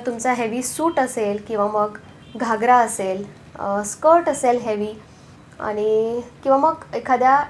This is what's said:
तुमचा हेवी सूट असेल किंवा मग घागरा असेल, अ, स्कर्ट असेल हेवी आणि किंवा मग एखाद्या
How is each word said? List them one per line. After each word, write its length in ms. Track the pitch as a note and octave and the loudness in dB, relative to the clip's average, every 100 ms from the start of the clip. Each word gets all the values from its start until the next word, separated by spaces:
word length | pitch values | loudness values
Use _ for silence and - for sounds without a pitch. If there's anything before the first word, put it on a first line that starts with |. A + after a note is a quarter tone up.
| A#3+ | -2
तुमचा 260 | A#3 B3+ | -4 -2
हेवी 300 | A#3+ A3+ A#3 | 0 -2 -4
सूट 360 | B3+ - D#4+ E4 | -4 -2 -2 0
असेल 460 | C4 A#3+ G#3 G#3 G#3 | -2 -2 -2 -2 -4
किंवा 180 | A3 G3+ | -2 0
मग 320 | G#3+ G#3 G#3 - - - A3 | 0 -2 -4 -18 -20 -18 -6
घागरा 400 | A#3 A3 A#3 B3 | -2 0 4 4
असेल, 480 | A3+ G#3 F#3+ F#3+ G3+ - - - | 4 -2 -4 -4 -8 -14 -20 -10
अ, 240 | G3 G3+ | -4 -4
स्कर्ट 440 | G#3 - D4+ E4 E4+ | -4 0 4 4 4
असेल 300 | C#4 B3+ A#3+ | 0 0 0
हेवी 340 | A3+ G#3+ G#3 A3 - - - - - - | -2 -4 -4 -8 -18 -20 -20 -20 -20 -10
आणि 600 | - G#3 G#3+ A3 A3+ A#3 A#3+ - | -6 -2 0 0 0 -4 -8 -6
किंवा 160 | C4+ C4+ | 2 4
मग 160 | D4+ D#4 - | 4 0 -6
एखाद्या 500 | A#3 A#3 B3+ B3+ C#4 C#4+ | -8 0 2 4 4 2